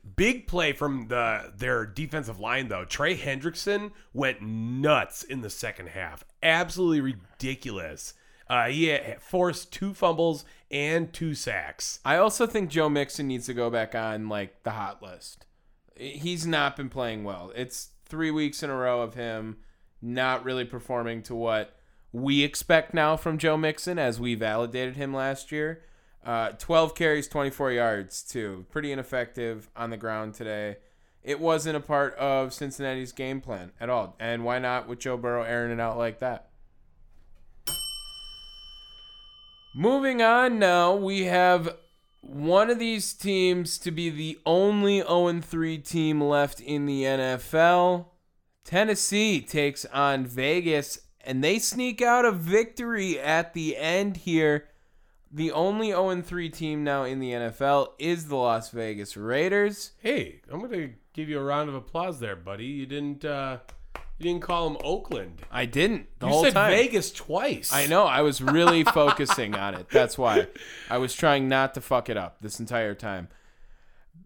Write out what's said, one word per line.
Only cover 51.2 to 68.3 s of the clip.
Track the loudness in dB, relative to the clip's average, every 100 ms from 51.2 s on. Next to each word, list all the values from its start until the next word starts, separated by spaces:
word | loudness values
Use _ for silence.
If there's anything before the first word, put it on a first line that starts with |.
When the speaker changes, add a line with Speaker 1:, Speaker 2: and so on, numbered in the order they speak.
Speaker 2:
and | -6 0
they | 2 2
sneak | 0 -2 -4 0
out | 4 6
a | 4
victory | 2 2 2 2 -4 -4 -2 -2 -2
at | 2 0 0
the | -4 -4 -2
end | 0 0 0 -4
here. | 0 4 4 2 -2 _ _ _ _ _ _
The | -4 -2
only | 2 0 2 0
oh | 2 0
and | 0
three | -4 -6 -6
team | -6 -4 -2
now | 0 0
in | -2 -4
the | -4
N | -4
F | -4 -2
L | 2 4 2 -2
is | -4 -2 -2
the | 0
Las | 2 2 -2
Vegas | -6 -6 -6 -8 -8
Raiders. | -2 0 2 2 2 -2 -10 -6
Speaker 1:
Hey, | -2 -2 -4 -10 -14
I'm | -12
gonna | -8 -6 -8 -12 _
give | -10 -6
you | -4
a |
round | -2 -2 -2
of |
applause | -6 -8 -6 -4 -4
there, | -6 -8
buddy. | -8 -10
You | -8 -8 -8
didn't, | -6 -6 -6
uh, | -6 -4 -6 -8 -12 -18 -16 -14 -12 -6
you | -2
didn't | -2
call | 0 0 0
'em | -2
Oakland. | -2 -2 -2 -6 -6 -12 -8
Speaker 2:
I | -4 0
didn't | 2 2 2 -6 -6
the | 4
Speaker 1:
You |
Speaker 2:
whole | 6
Speaker 1:
said | 8
Speaker 2:
time. | 6 6
Speaker 1:
Vegas | 6 4 2 -2
twice. | -6 -4 -2 0 -2 0
Speaker 2:
I | 2 4
know. | 6
I | 6 6
was | 4